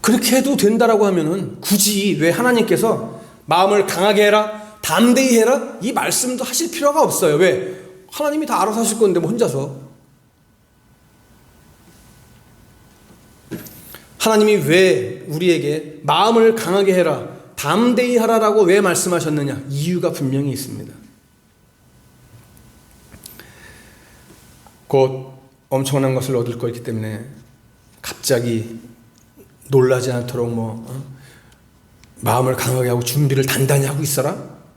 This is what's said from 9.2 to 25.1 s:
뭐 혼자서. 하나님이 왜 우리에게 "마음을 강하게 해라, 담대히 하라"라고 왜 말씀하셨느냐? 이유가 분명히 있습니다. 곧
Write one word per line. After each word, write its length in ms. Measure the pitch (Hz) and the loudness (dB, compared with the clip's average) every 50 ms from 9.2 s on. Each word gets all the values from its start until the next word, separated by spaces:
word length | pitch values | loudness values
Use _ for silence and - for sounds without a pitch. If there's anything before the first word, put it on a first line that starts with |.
뭐 100 | 160 - | -2 -2
혼자서. 460 | 233 - 233 170 - 135 135 139 135 - - - - _ _ _ _ _ _ _ _ _ _ _ _ _ _ _ _ _ _ _ _ _ _ _ _ _ _ _ _ _ _ _ _ _ _ - - _ _ - - - - - - - - - - - _ _ - _ - _ - _ - - _ _ _ _ - - _ _ - _ _ - - - - - - - - - - - - - - - | -2 -2 -2 -2 -2 -4 -6 -8 -10 -14 -18 -20 -20 _ _ _ _ _ _ _ _ _ _ _ _ _ _ _ _ _ _ _ _ _ _ _ _ _ _ _ _ _ _ _ _ _ _ -20 -20 _ _ -20 -20 -20 -20 -20 -20 -20 -20 -20 -20 -20 _ _ -20 _ -20 _ -20 _ -20 -20 _ _ _ _ -20 -20 _ _ -20 _ _ -14 -14 -14 -14 -18 -20 -20 -20 -20 -20 -20 -20 -20 -10 -4
하나님이 380 | - 220 220 214 208 214 214 196 147 | 0 2 4 4 4 4 4 2 2
왜 580 | 139 160 180 190 185 165 - - - - - - 190 | 2 4 4 6 4 4 2 -2 -6 -10 -12 -12 -10
우리에게 720 | 147 156 180 180 170 156 - 143 147 156 147 - - - | -6 -2 0 2 2 2 0 -2 -4 -4 -6 -12 -18 -10
"마음을 540 | - - 151 165 196 226 233 226 226 226 226 | -2 0 2 2 2 4 4 6 4 4 4
강하게 380 | 226 - 165 180 202 196 190 185 | 2 -2 -2 0 2 2 4 4
해라, 340 | 180 175 160 143 123 104 - - - - - - | 4 2 2 0 -4 -6 -12 -16 -18 -20 -20 -14
담대히 640 | - - 143 160 196 233 247 247 208 247 247 247 | -8 -2 0 0 2 2 2 2 2 0 2 2
하라"라고 460 | 233 226 220 - 220 220 214 208 220 | 2 2 2 2 2 2 2 4 4
왜 180 | 208 170 185 208 | 4 4 4 4
말씀하셨느냐? 880 | 202 185 170 - - 185 175 170 151 156 151 147 143 143 143 139 135 135 | 4 2 0 0 -2 -2 -2 -2 -2 -2 -2 -2 -2 -4 -6 -8 -8 -8
이유가 420 | 139 143 147 175 180 175 175 165 | -6 -4 -2 -2 -2 -2 -2 -4
분명히 400 | 135 - 143 131 131 139 143 143 | -4 -2 -4 -2 -2 -2 -2 -4
있습니다. 420 | 123 104 - - 110 104 107 107 - - - - _ _ _ _ _ _ _ _ _ _ _ _ _ _ _ _ _ _ _ _ _ _ - - - - - - - - - - _ - _ _ - _ _ - - - - - - - - - - - - - - - - - - _ _ - - - - _ - - - - - - _ - _ _ _ _ | -6 -6 -8 -10 -12 -14 -14 -16 -18 -20 -20 -20 _ _ _ _ _ _ _ _ _ _ _ _ _ _ _ _ _ _ _ _ _ _ -20 -20 -20 -20 -20 -20 -20 -20 -20 -20 _ -20 _ _ -20 _ _ -20 -20 -20 -20 -20 -20 -20 -20 -20 -20 -20 -20 -20 -20 -20 -20 -20 -20 _ _ -20 -20 -20 -20 _ -20 -20 -20 -20 -20 -20 _ -20 _ _ _ _
곧 440 | - 135 135 131 | 2 2 2 2